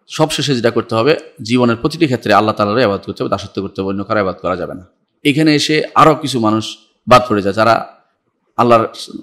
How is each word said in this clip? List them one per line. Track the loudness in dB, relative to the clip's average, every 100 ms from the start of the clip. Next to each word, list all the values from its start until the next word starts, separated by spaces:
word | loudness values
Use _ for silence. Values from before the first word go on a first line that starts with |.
| -12
সবশেষে | -4 -2 -2 -2
যেটা | 0 0
করতে | 0 -2
হবে, | 0 2 0 -4 -14
জীবনের | -2 2 2 0
প্রতিটি | -4 -2
ক্ষেত্রে | -2 -2 2
আল্লাহ | 2 2
তাআলারই | 0 0 2
ইবাদত | 0 -2 -6
করতে | -8
হবে, | -4
দাসত্ব | -4 -6 -8
করতে | -8 -6
হবে, | -6
অন্য | -6
কারো | -4 -2
ইবাদত | -2 -4
করা | -6 -6
যাবে | -8
না। | -12 -20 _ _ _ 0
এখানে | 2 2 2
এসে | 0 -2 -2 2
আরও | 4 2
কিছু | -2 -2 0
মানুষ | 0 -4 -14 _ _ 2
বাদ | 2 4
পড়ে | -2
যায়, | -2 0
যারা | 2 2 -2 -18 _ _ _ _ _ -2
আল্লাহর | 4 4 2 -8 -16 -16